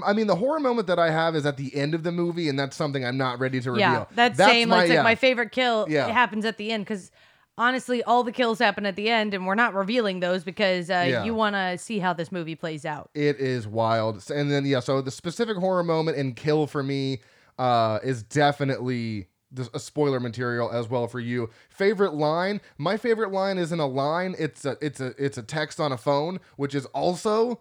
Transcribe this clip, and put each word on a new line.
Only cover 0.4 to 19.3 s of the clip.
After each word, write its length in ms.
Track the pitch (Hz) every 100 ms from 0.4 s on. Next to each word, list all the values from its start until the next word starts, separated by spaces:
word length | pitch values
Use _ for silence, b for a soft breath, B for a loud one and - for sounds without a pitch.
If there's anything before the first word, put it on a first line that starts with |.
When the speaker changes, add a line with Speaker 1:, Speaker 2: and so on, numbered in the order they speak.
| 262 320
Speaker 1:
moment 260 | 262 240 180
that 100 | 170
I 140 | 165
have 240 | 160 165 160
is 100 | 143
at 120 | 135
the 180 | 135 143
end 180 | 143
of 100 | 165
the 100 | 165
movie, 340 | 175 175 165 156
and 100 | 135
that's 200 | 139 -
something 260 | 151 135 123
I'm 120 | 135
not 220 | 131 123
ready 200 | 131 131
to 160 | 123 202
Speaker 2:
Yeah, 140 | 185
Speaker 1:
reveal. 160 | 120 - 226
Speaker 2:
that's 220 | 240 131
Speaker 1:
That's 140 | 202
Speaker 2:
same. 180 | 233 233
Speaker 1:
my, 140 | 180
Speaker 2:
It's 60 | 175
like 60 | -
Speaker 1:
yeah. 60 |
Speaker 2:
my 120 | 226 226
favorite 360 | 262 240 226
kill 340 | 254 247 220 175
Speaker 1:
Yeah. 180 | 147 127
Speaker 2:
happens 380 | 226 233 214 220
at 120 | -
the 140 | 214
end, 160 | 220 185
'cause 240 | 202 - b b b b -
honestly, 440 | 240 254 - 247
all 200 | 214 240
the 80 | 240
kills 280 | 233 233 220
happen 260 | 220 202 202
at 100 | 190
the 140 | 214
end, 240 | 226 214
and 120 | 196 185
we're 100 | 208
not 180 | 240
revealing 480 | 190 190 247 208 185
those 240 | 175 185 180
because, 440 | 175 196 180 170
uh, 160 | 180 175
Speaker 1:
Yeah. 140 | 117 220
Speaker 2:
you 80 | 220
wanna 420 | 214 202 185 180
see 220 | - 208
how 140 | 180
this 180 | 170 165
movie 240 | 180 160 160
plays 300 | 165 156 160
out. 240 | 151 -
Speaker 1:
It 240 | 147 147 143
is 300 | 135 123 107
wild. 500 | 110 113 113 110 104
S-, 120 | -
and 200 | 147 143
then, 160 | 143 139
yeah, 140 | 131
so 220 | 123 135
the 100 | 131
specific 460 | - 175 - 226 190
horror 260 | 190 180
moment 340 | 170 160 160 143
and 160 | 135
kill 340 | 117 151 151 143
for 160 | 147
me, 360 | 135 139 135 131 b b b -
uh, 400 | 127 120 110 107
is 220 | 131 120
definitely 1040 | 104 147 143 143 135 113 123 123 113 104 90